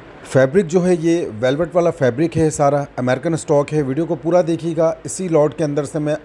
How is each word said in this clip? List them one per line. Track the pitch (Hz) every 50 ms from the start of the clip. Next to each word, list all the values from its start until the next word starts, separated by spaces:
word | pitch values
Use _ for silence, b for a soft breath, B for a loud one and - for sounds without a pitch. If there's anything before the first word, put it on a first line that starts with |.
| - - - - -
फैब्रिक | - - 131 131 135 139 202 202
जो | 151 165 185
है | 170 180 180
ये | 165 156 165 165 170 160 - 107
वेलवेट | 107 127 127 139 147 175 160 -
वाला | 180 170 170 165
फैब्रिक | - 139 123 113 127 165 165 -
है, | 160 160 156
सारा | 147 - 147 143 143 143 143 - - -
अमेरिकन | 127 127 127 139 139 170 165
स्टॉक | 151 - - 151 143 143 -
है। | 151 156 143
वीडियो | 127 131 151 170
को | 147 175
पूरा | 139 127 165 170 180 180
देखिएगा। | 156 170 - 156 170 160 156 160 165 160 - -
इसी | 151 - - 190 180
लॉट | 160 151 147 147 131 -
के | 160
अंदर | 147 143 147 143
से | 135 - 156
मैं | 151 147 151 - -